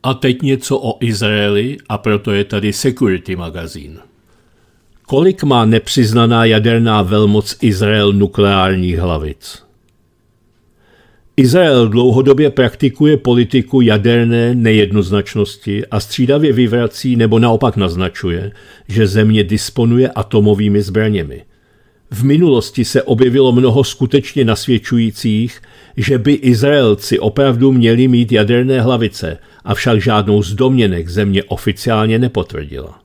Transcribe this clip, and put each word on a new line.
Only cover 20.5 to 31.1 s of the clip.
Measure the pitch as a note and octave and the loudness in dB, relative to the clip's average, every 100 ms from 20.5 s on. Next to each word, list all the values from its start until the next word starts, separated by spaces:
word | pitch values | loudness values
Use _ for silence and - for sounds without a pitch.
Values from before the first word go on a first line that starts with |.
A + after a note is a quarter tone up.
| G2+ G#2 G2+ | 2 0 0
zbraněmi. | F#2+ G2 G#2+ G2+ D2 B1 - _ _ _ _ _ _ | -2 -2 -2 -2 -6 -14 -20 _ _ _ _ _ _
V | G#2 | -4
minulosti | C3+ D3 F3 B2 - - A2+ | 0 2 4 2 -2 -6 -2
se | - | -2
objevilo | - A#2 B2+ C3 C3 | 0 2 2 4 4
mnoho | B2 B2+ A#2+ | 4 2 2
skutečně | C3 - B2 C#3+ - C#3+ A#2 | 0 -2 0 0 0 -2 0
nasvědčujících, | G#2+ - A#2 - A#2 A2+ - A#2 G#2+ A#2 - - - - - | 0 0 -2 0 -2 -2 -2 -2 -2 -4 -8 -20 -20 -14 -6
že | A#2+ C3 | -2 0
by | B2+ | 0
Izraelci | C#3+ C3 A#2 C#3 D3 A#2+ G2+ - - | 2 2 2 2 2 2 0 -2 -2
opravdu | G#2 C#3+ C#3 A#2+ C3+ | -2 0 0 2 2
měli | B2+ A#2 A#2 C3 | 4 2 2 2
mít | A#2+ A2+ | 2 2
jaderné | A#2 G#2 A#2+ B2+ C3 | 0 2 0 0 0
hlavice, | A#2 B2 A2 - D#2+ D#2 - _ - | 0 0 -4 -6 -10 -10 -18 _ -8
avšak | G#2 B2+ A2 | -4 0 0
žádnou | G#2+ G#2+ G2+ G#2 | 2 0 2 0
z | F2+ | 0
domněnek | G#2 C3 C3 G#2 F2 | -2 0 2 0 -2
země | E2 | -6